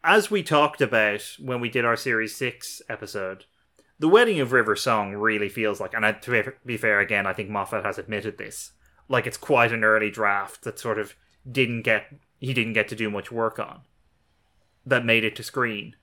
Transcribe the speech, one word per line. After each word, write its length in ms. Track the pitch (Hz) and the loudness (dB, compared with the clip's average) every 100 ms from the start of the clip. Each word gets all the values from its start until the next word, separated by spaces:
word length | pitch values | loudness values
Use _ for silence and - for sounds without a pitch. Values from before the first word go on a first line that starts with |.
as 260 | 160 214 202 | 6 6 6
we 140 | 208 | -2
talked 380 | - 151 147 - | 2 2 2 2
about 540 | 113 117 107 104 - - | 2 4 2 0 -8 -12
when 220 | 131 123 | -6 -4
we 80 | 120 | -2
did 160 | 123 117 | 0 0
our 100 | 113 | 0
Series 400 | 131 113 110 - | 0 -2 -2 -6
six 460 | 123 - - - - | -6 -6 -16 -16 -12
episode, 560 | 110 101 104 92 95 _ _ _ _ _ _ | -12 -10 -8 -8 -10 _ _ _ _ _ _
the 100 | 156 | 6
Wedding 300 | 208 233 180 | 8 8 2
of 120 | 127 | 4
River 240 | 123 110 101 | 4 4 0
Song 380 | 131 110 101 | 2 0 0
really 360 | 104 110 107 101 | 0 0 0 -4
feels 300 | 113 107 101 | -2 -4 -2
like, 140 | 95 | -6
and 120 | 113 107 | 0 0
I, 60 | |
to 400 | 104 - 120 104 - 123 | -2 -2 -2 -2 -8 -10
be 120 | 113 | -2
fair, 220 | 113 101 | 2 2
again, 260 | 98 101 98 | 2 0 -2
I 80 | |
think 160 | 92 104 | -4 -6
Moffat 360 | 104 95 107 101 | -6 -4 -4 -4
has 120 | 95 | -8
admitted 400 | 98 104 104 - | -8 -6 -6 -10
this, 340 | 107 - - _ _ _ _ | -14 -14 -16 _ _ _ _
like, 180 | 127 117 | 0 0
it's 100 | - | -10
quite 340 | - 131 117 | 2 4 4
an 120 | 113 | 4
early 260 | 110 110 107 | 4 4 2
draft 540 | 104 104 101 95 - | 0 0 0 -4 -10
that 160 | 117 - | -12 -8
sort 200 | 120 107 | -6 -4
of 160 | 101 - _ _ 127 | -6 -12 _ _ -6
didn't 340 | 131 120 117 | -2 0 0
get, 300 | 117 107 - 143 _ _ | 0 0 0 -20 _ _
he 140 | 127 | -4
didn't 200 | 123 113 | -2 0
get 140 | 110 104 | 0 -2
to 60 | 107 | -4
do 140 | 107 | -4
much 220 | 101 95 | -4 -6
work 280 | 117 113 - | -4 -4 -4
on, 220 | - - _ _ _ _ _ _ _ _ _ _ 127 | -10 -12 _ _ _ _ _ _ _ _ _ _ -2
that 200 | 127 117 | 0 2
made 180 | 113 | 2
it 120 | 110 - | 0 -6
to 60 | |
screen. 520 | 113 139 120 104 110 - | -10 -4 -4 -4 -12 -20